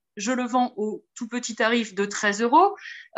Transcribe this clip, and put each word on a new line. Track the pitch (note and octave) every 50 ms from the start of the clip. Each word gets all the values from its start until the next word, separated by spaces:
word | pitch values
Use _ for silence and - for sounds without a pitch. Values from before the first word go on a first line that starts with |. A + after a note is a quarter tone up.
| _ _ -
Je | G#3 F#3+ A3+
le | C4 A#3+ B3
vends | A#3 A#3 B3+ B3 B3 - G3
au | G#3+ G#3+ G3 E3+ - _ -
tout | - A#3+ A3
petit | A#3+ B3 A#3+ - G#3+
tarif | - A#3 A3 A#3 A#3+ A3 G#3 F#3+
de | F#3 G3+
treize | G3+ G3+ - - G#3 G3+ G3+
euros. | A#3 A#3+ B3 D#4+ F#4 G4+ G4+ - - - - - - - -